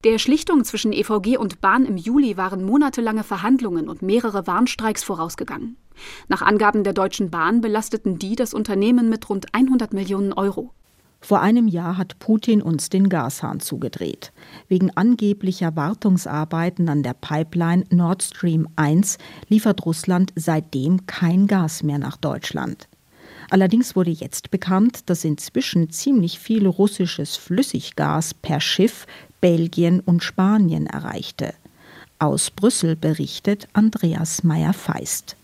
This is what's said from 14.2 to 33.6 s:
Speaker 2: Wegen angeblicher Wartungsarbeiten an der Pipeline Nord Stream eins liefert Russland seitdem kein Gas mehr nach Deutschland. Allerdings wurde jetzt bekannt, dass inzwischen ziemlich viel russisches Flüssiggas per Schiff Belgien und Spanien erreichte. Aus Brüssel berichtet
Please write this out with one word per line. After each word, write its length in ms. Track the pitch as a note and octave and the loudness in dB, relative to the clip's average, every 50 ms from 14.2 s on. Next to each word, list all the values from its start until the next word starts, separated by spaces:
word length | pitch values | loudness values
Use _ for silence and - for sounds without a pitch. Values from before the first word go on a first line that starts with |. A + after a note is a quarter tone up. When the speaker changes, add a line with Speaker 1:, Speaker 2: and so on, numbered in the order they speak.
| - - _ - - - - - _ _ | -14 -20 _ -20 -20 -20 -20 -20 _ _
Speaker 2:
Wegen 220 | F#3 F#3 F#3 F3+ | 2 2 2 2
angeblicher 840 | - - F#3+ A#3+ B3 A3 G#3+ G3+ G3+ G3+ - F#3 F#3 - F3+ E3 D#3 | 2 2 4 4 4 4 2 0 0 0 -2 -4 -2 -2 -2 -2 -2
Wartungsarbeiten 1160 | D#3+ C#3+ D#3+ A3+ - - G#3 F#3 E3+ - - C#3+ D3+ D#3 D#3+ E3+ E3 E3 F3+ F3+ - E3+ E3 | -2 -2 -2 -4 0 2 2 2 2 0 -2 -4 -4 -4 -4 -2 -2 -2 -2 0 0 0 2
an 120 | D3 D3 | 2 0
der 120 | C#3 A#2+ C3 | 0 -2 -6
Pipeline 680 | _ - - D3+ D3+ D#3+ D#3+ - F3 F3 E3 E3+ F3+ F3+ - | _ -6 -4 -2 -2 -2 -2 -2 0 0 2 2 2 2 4
Nord 340 | F3+ F3 F3 E3 F#3+ F3+ | 2 2 4 2 0 -2
Stream 460 | - - - - - F3 D#3+ D#3+ D#3 D#3+ - | -4 -10 -8 -4 -2 0 2 0 0 -2 -2
eins 400 | - D#3 D3 D#3 F3 G#3 - - - - - - - - _ | 0 2 4 4 2 2 0 -2 -8 -12 -20 -20 -20 -2 _
liefert 380 | G#3 A3 - A3+ F#3+ - - | 2 2 4 2 0 0 -2
Russland 480 | E3+ E3 - - - F#3 F3+ F#3+ F#3 - | -4 -4 -2 -2 0 2 2 0 0 -2
seitdem 680 | E3+ D#3 - D#3+ D#3 D#3+ - - C3+ C3 D#3 F#3 F#3 F#3 | -6 -2 0 -2 -2 -2 -4 -6 -2 0 2 0 0 0
kein 400 | - - - F3+ E3 E3+ F#3 G3+ | -6 -4 0 0 2 4 4 4
Gas 360 | G3+ G3+ F#3+ E3+ D#3 - - | 4 4 2 0 0 -2 -4
mehr 160 | - D3 C#3+ C#3+ | -4 -2 -2 -2
nach 200 | - C3+ D3 - | -4 -6 -8 -6
Deutschland. 680 | - D3 C3 - - - - D2 - - - - - _ _ _ _ _ _ _ - - - - - - | -6 -6 -4 -6 -8 -8 -6 -6 -6 -6 -8 -12 -16 _ _ _ _ _ _ _ -20 -20 -20 -20 -4 0
Allerdings 480 | G3 F#3+ F#3+ F#3 G#3+ A#3 B3 - - | 2 4 4 4 4 2 2 2 0
wurde 140 | F#3+ F3+ E3+ | 0 0 0
jetzt 400 | D#3+ D#3 - - - - - - | -2 -4 -8 -10 -10 -12 -6 -4
bekannt, 580 | - F#3 - F3 F#3 F#3+ G#3+ B3 - - _ - | -6 -4 0 0 2 4 4 2 0 -2 _ -4
dass 160 | F3 - - | -2 -2 0
inzwischen 640 | D#3+ D3+ - - - _ B3 C4+ - - F3+ E3 D#3 | -2 -2 -2 -6 -4 _ -4 -4 0 0 0 0 0
ziemlich 500 | - - - C#4 C#4 A#3 F3 E3+ - - | -4 -4 0 2 4 4 2 0 -2 -8
viel 260 | - - A3 A3 G3+ | -4 -2 0 2 4
russisches 680 | F#3+ E3+ - G3 G#3+ - - F#3 E3+ - - C#3+ - - | 2 4 4 2 2 2 0 -4 -4 -2 -6 -6 -8 -8
Flüssiggas 1000 | - - - F3 G#3+ C4+ - - - - - - - D3+ D3 D3+ D#3 D#3+ - - | -12 -6 -2 0 0 0 0 -2 -6 -8 -8 -4 -2 -2 0 0 -2 -2 -4 -8
per 260 | _ - - D#3+ D#3+ | _ -4 -4 -2 -2
Schiff 460 | - - - - F#3 A#3+ - - - - - - - _ _ _ | -2 -2 2 2 2 2 0 -4 -20 -20 -20 -20 -20 _ _ _
Belgien 600 | - F3+ E3+ E3+ E3 E3+ - F3 E3+ E3+ F3+ F3+ | 2 2 4 4 0 -2 0 0 2 2 2 2
und 220 | - - F3 F3 - | 2 2 2 2 0
Spanien 640 | - - - F#3 G3 G#3+ G#3+ G3+ E3 D#3+ D#3 - | -2 -2 0 2 2 4 4 4 2 2 0 -4
erreichte. 680 | D3+ C#3 C#3 - - - - - - - - - - - _ _ - _ _ - - - - - _ _ _ | -4 -6 -8 -8 -8 -8 -8 -10 -12 -8 -8 -8 -8 -8 _ _ -20 _ _ -20 -20 -20 -20 -20 _ _ _
Aus 320 | D#3+ D3 D3 D#3 - - | 0 0 0 0 -2 -4
Brüssel 460 | _ - F#3+ A#3+ - - - E3 D#3+ | _ 2 2 2 2 2 0 0 0
berichtet 720 | D#3+ D#3+ D#3 D#3 D#3+ C#3+ - - - - G3 G3+ G3+ | 0 0 0 0 0 -4 -8 -8 -4 -2 -2 -2 -2